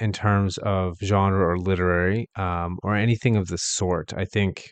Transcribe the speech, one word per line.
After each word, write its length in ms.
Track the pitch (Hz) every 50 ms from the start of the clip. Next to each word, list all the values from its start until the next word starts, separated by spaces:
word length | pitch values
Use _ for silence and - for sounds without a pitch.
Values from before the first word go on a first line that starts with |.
in 100 | 113 104
terms 460 | 95 - - 104 101 101 101 95 92
of 400 | - - 104 98 95 92 90 85 -
genre 460 | 104 95 104 98 98 98 95 98 92
or 100 | 85 87
literary, 680 | 90 90 95 95 87 90 90 87 87 90 92 101 117 117 - -
um, 440 | - 95 87 87 85 85 87 90 90 -
or 140 | 98 104
anything 400 | 104 107 117 117 - - 123 113
of 100 | 104 92
the 100 | 90 87
sort, 560 | 90 - - - - 98 90 87 82 78 - -
I 120 | - 98
think 460 | - - 104 101 95 - - - -